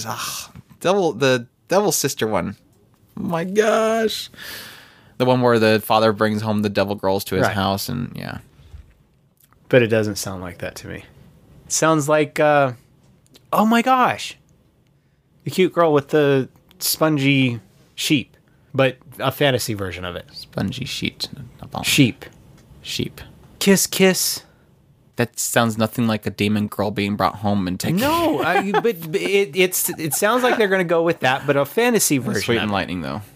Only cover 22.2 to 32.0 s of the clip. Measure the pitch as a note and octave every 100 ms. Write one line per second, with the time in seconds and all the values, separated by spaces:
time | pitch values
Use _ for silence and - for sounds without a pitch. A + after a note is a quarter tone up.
22.2 | - - - - - - - - - -
23.2 | - - - - - F#3+ - - F#3+ F3+
24.2 | - - - _ _ _ _ _ _ -
25.2 | A#2+ - - C3 A#2 A2 A2 - A#2 G#2+
26.2 | - G2+ G#2 G#2+ G#2+ - F#2+ G2 G2+ G2+
27.2 | F#2+ G2 G#2 G2+ F2 F#2 - E3+ C#4 E4
28.2 | E4 D4+ D3+ F3+ G3 G#3 A#3 F3 E3 E3+
29.2 | F3+ G3 G3 E3 F#3 - - D#3+ D#3+ -
30.2 | G#3 B3 B3 - G#3 F#3+ E3+ E3+ E3 E3
31.2 | C3 C3+ C#3 C#3 C#3+ - A#3+ A3+